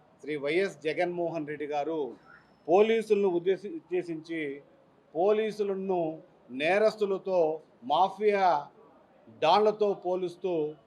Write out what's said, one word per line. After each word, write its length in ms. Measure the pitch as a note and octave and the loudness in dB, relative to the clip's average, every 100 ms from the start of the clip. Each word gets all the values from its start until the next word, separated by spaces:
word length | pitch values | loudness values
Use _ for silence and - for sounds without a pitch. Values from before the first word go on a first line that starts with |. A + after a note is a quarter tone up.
| _ _ | _ _
శ్రీ 160 | C3+ D3+ | -8 -6
వైఎస్ 460 | C#3 E3 G3 D3+ | -2 0 -2 -2
జగన్మోహన్ 640 | D#3 D3+ F3 F3 E3+ E3 D3 | -4 -2 -2 -2 -4 -6 -8
రెడ్డి 200 | D3 D3 | -8 -6
గారు 460 | D3 C#3+ D#3+ B2+ - - - _ _ - | -4 -4 -4 -6 -10 -20 -20 _ _ 2
పోలీసులను 600 | F3+ A3 A3+ A3 G#3 G3+ | 4 4 2 2 2 2
ఉద్దేశి-, 460 | F3 E3+ F#3 G3+ | 0 0 -2 -4
ఉద్దేశించి 880 | E3 D3+ F3+ E3+ D#3+ D3+ E3 D3 C#3 - _ _ _ _ D3+ | -14 -6 -6 -4 -8 -8 -8 -6 -8 -16 _ _ _ _ 0
పోలీసులను 1000 | F#3+ G#3+ A3 G#3 G3+ F#3+ F#3+ F3+ D#3+ D#3+ - _ - | 2 2 0 -4 -4 -4 -2 -2 -2 -6 -14 _ -14
నేరస్తులతో, 1120 | B2 D#3 G3 G#3+ G#3+ G3+ F#3+ F#3+ F#3 D#3 D#3 - _ | -4 2 4 2 2 -2 -2 0 2 2 0 -10 _
మాఫియా 840 | A#2+ D3+ F#3+ F#3+ G#3 G3+ F#3 D3 C#3+ - - _ _ _ - - | -2 2 2 2 0 4 4 2 -2 -14 -20 _ _ _ -20 -2
డాన్లతో 520 | D3+ F#3+ G#3+ G#3+ G#3 | 4 4 4 2 0
పోలుస్తూ 760 | G3 F3+ F#3 F3+ E3+ F#3 E3+ D3+ D#3 | 0 -4 -4 -4 -6 -4 -2 -2 -6